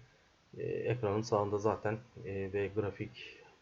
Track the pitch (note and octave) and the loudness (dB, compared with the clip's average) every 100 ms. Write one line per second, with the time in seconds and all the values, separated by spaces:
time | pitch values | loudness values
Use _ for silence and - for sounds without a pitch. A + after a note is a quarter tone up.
0 | - _ _ _ _ - E2+ - - B2 | -10 _ _ _ _ -6 -4 0 0 2
1 | G#2 G#2+ A2+ G#2 G2+ G#2 G#2+ F#2+ G#2 A2 | 2 2 4 4 4 2 2 2 0 -2
2 | - G2 F#2 G2 F#2+ G2+ F#2+ G#2 G2+ - | -6 -12 -6 -4 -2 0 0 0 -2 -4
3 | G#2 - - - - - | -8 -10 -16 -18 -20 -20